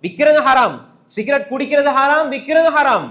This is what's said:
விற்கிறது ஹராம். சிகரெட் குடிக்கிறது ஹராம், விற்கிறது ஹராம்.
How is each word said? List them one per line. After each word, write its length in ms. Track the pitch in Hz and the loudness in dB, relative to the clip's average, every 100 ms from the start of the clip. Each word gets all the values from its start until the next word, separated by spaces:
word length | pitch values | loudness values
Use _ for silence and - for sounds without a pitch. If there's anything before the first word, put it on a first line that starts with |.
விற்கிறது 380 | 190 175 294 302 269 | -10 0 2 4 4
ஹராம். 260 | 262 226 127 - _ - 190 | 2 2 -2 -18 _ -10 -8
சிகரெட் 340 | 214 277 285 | -2 -4 -4
குடிக்கிறது 380 | 262 285 285 285 277 | -8 -2 0 0 2
ஹராம், 320 | 277 302 302 | 2 0 -2
விற்கிறது 360 | 269 269 311 330 302 | -6 -2 2 2 2
ஹராம். 320 | 277 214 131 | 2 0 -4